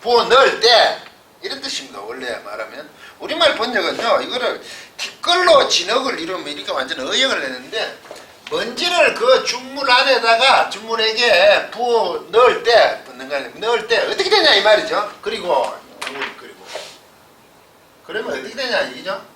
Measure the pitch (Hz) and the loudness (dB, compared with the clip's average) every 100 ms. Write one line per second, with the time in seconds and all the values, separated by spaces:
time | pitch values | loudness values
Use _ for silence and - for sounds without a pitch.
0 | 233 240 175 247 262 - 233 226 156 - | 4 2 6 6 6 4 4 4 4 0
1 | - - _ _ 381 262 269 - 277 98 | -12 -20 _ _ -14 -12 -10 -12 -12 -16
2 | 104 127 127 107 104 107 110 120 151 - | -14 -10 -8 -8 -10 -12 -12 -12 -18 -20
3 | - - - 311 320 - 226 233 165 - | -20 -16 -8 0 2 2 -2 -2 -2 -2
4 | 233 185 - 240 233 - - - - - | 0 0 0 -4 -4 -4 -10 -18 -20 -14
5 | - - - 359 359 294 233 - 175 247 | -14 -10 -2 2 6 4 4 -2 0 -2
6 | 262 - 165 180 147 147 139 160 131 160 | -2 -6 -8 -8 -10 -12 -8 -6 -6 -6
7 | 135 220 262 196 139 127 135 220 - - | -4 -2 0 -2 -6 -10 -10 -8 -8 -10
8 | - - - - - 156 214 - 349 349 | -18 -20 -20 -20 -8 -6 -6 -4 -2 2
9 | 277 - 240 254 - 254 262 277 262 247 | 2 2 4 4 2 -8 -8 -6 2 2
10 | 269 247 226 226 269 247 - 196 220 226 | 4 2 4 4 4 4 2 -6 -6 -2
11 | 220 220 233 180 202 185 - 214 240 233 | -2 0 2 6 6 4 0 -6 0 0
12 | 190 160 - 208 247 196 220 226 139 110 | 0 -4 0 4 4 4 2 4 4 2
13 | - - 135 143 123 151 196 480 - 202 | -12 -16 -8 -8 -8 -8 -2 -2 0 0
14 | - - 370 403 311 208 202 214 - 170 | 0 -2 2 4 4 4 4 4 2 -4
15 | 214 - 202 220 175 139 117 - - - | -4 -8 -8 -6 -2 0 -2 -8 -16 -16
16 | - 139 - - - - - - - - | -12 -10 -12 -12 -20 -20 -18 -16 -16 -20
17 | _ _ _ _ _ _ _ _ _ _ | _ _ _ _ _ _ _ _ _ _
18 | - 208 - - - - 254 202 127 127 | -12 -8 -6 -8 -10 -8 -4 -4 -4 -8
19 | 180 196 - | -10 -10 -10